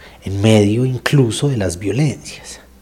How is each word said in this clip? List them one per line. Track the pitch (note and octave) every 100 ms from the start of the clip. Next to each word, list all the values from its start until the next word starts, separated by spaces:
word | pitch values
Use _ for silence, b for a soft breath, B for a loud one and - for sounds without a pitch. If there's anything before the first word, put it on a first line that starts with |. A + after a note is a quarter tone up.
| B B
en | F#2 G2
medio | G#2+ G#2+ G2+ A2+
incluso | C3 B2 - D3 A#2+ G#2 C#3+
de | B2
las | F#2+ F2
violencias. | G2+ A2 D3+ G2+ - - - - - _